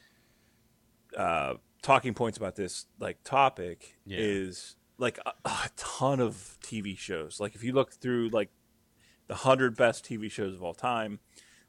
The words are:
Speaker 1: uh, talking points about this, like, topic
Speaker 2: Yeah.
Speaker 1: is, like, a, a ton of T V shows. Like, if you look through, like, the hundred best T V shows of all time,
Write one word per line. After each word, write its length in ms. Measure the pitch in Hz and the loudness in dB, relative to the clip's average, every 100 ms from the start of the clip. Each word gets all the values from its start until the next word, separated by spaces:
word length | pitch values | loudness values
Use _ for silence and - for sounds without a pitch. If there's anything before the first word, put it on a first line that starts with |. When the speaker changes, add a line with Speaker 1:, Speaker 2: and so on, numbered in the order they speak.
| _ _ _ _ _ _ _ _ _ _ _ 95 | _ _ _ _ _ _ _ _ _ _ _ -4
Speaker 1:
uh, 380 | 92 82 67 62 _ _ | 0 0 0 -4 _ _
talking 320 | - 135 127 | 4 4 2
points 240 | 104 117 104 | -2 -2 -2
about 180 | 98 95 | -6 -4
this, 300 | 92 - - - | -6 -8 -14 -10
like, 240 | 101 87 | -10 -10
topic 760 | - 135 135 - 87 85 - _ - | 0 4 4 2 -6 -10 -18 _ -8
Speaker 2:
Yeah. 120 | 98 | -2
Speaker 1:
is, 580 | 107 98 95 87 - - _ - | 0 0 -4 -8 -16 -20 _ -4
like, 200 | 123 - | -2 -2
a, 80 | - - - | -8 -8 -6
a 240 | - - - | -4 -6 -8
ton 440 | - - 135 135 | -10 0 2 4
of 380 | 117 - - - | 2 0 -14 -18
T 200 | - 113 | -10 -6
V 120 | 101 | -6
shows. 460 | 92 - 87 78 - | -6 -6 -6 -6 -6
Like, 140 | 104 | -6
if 100 | 104 | -4
you 80 | 117 | 2
look 220 | 131 127 | 2 2
through, 340 | - 127 123 113 | -2 0 2 2
like, 220 | 110 104 _ _ _ _ _ _ _ - | 2 0 _ _ _ _ _ _ _ -12
the 60 | |
hundred 400 | 95 131 131 131 113 | 2 6 6 4 6
best 280 | 120 - | 4 4
T 120 | - 113 | -6 -6
V 120 | 107 | -6
shows 260 | - 98 | -4 -4
of 80 | 92 | -4
all 120 | 90 | -8
time, 460 | 82 127 117 110 104 _ - - - | -2 -2 -2 -4 -8 _ -20 -20 -20